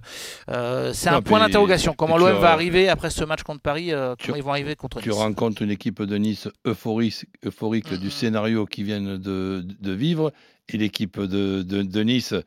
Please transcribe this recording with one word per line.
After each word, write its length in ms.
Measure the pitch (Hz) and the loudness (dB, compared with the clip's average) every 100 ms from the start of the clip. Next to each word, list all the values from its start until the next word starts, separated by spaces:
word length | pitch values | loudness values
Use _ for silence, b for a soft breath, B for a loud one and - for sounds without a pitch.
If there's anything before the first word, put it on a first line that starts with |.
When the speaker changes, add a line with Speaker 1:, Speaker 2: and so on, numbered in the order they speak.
| B B B B - | B B B B -8
Speaker 1:
euh, 440 | 120 120 131 127 | -4 -2 -2 -2
c'est 160 | - 175 | -2 2
Speaker 2:
Non, 60 | 170 | 2
Speaker 1:
un 40 | |
point 180 | - 214 | 4 4
Speaker 2:
puis 80 | 214 | 6
Speaker 1:
d'interrogation. 460 | 208 202 180 170 | 6 6 4 2
Comment 220 | 151 156 165 | 0 2 6
Speaker 2:
tu 60 | |
Speaker 1:
l'O 60 | 180 | 6
M 80 | 196 | 8
va 140 | 170 | 6
Speaker 2:
as 20 | |
Speaker 1:
arriver 360 | 160 175 175 190 | 6 4 4 4
après 200 | 156 165 | 2 -2
ce 140 | - 156 | -4 -2
match 180 | 156 | -4
contre 180 | - 147 | -6 -6
Paris, 300 | 147 147 175 | -4 -4 -2
euh, 240 | 147 131 120 | -2 -2 -4
Speaker 2:
tu 100 | - | -6
Speaker 1:
comment 100 | 147 | -6
ils 60 | |
vont 80 | 139 | -4
arriver 240 | 143 143 151 | -4 -4 -6
contre 260 | 127 120 | -8 -6
Speaker 2:
tu 80 | 110 | -2
Speaker 1:
Nice. 80 | 104 | 0
Speaker 2:
rencontres 440 | 110 101 117 101 | 0 0 0 0
une 100 | 104 | -2
équipe 300 | 101 120 - | -2 -4 -4
de 140 | 104 104 | -2 0
Nice 320 | 107 101 104 - 131 | 0 -2 -8 -8 -4
euphorique, 600 | 104 117 110 117 - - _ | -4 -2 0 0 -2 -10 _
euphorique 500 | 101 - 110 110 - | -12 -6 -2 -2 -2
du 140 | 92 98 | -6 -6
Speaker 1:
Mm-hmm. 40 | |
Speaker 2:
scénario 540 | - 117 110 110 113 101 | -4 -2 0 0 0 -2
qu'ils 200 | - 101 | -6 -6
viennent 320 | 104 98 95 | -4 -6 -6
de, 480 | 95 95 92 95 90 98 | -6 -4 -4 -4 -8 -8
de 120 | 98 | -6
vivre 400 | 95 147 160 156 b b b - | -2 -2 0 -2 b b b -8
et 80 | 107 | -2
l'équipe 420 | 107 - 101 101 | -2 -2 -6 -4
de, 440 | 101 98 98 98 | -2 0 0 -2
de, 180 | 90 101 | -2 -4
de 180 | 98 101 | -2 0
Nice. 320 | 110 123 - 95 | 0 0 0 -4